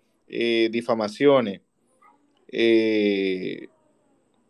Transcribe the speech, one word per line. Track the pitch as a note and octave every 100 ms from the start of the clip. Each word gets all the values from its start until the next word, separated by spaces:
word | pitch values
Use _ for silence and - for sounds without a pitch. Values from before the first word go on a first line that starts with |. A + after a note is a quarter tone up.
| _ _ _
eh, | A2+ A#2 A#2 A2+
difamaciones. | A#2 A#2+ A2+ G#2 - C#3+ C3+ G#2+ F#2 _ _ _ _ _ _ _ _ _
Eh, | A2+ A2+ A2+ A2 G#2+ G#2 G2 F#2+ F#2 F#2+ F#2 - _ _ _ _ _ _ _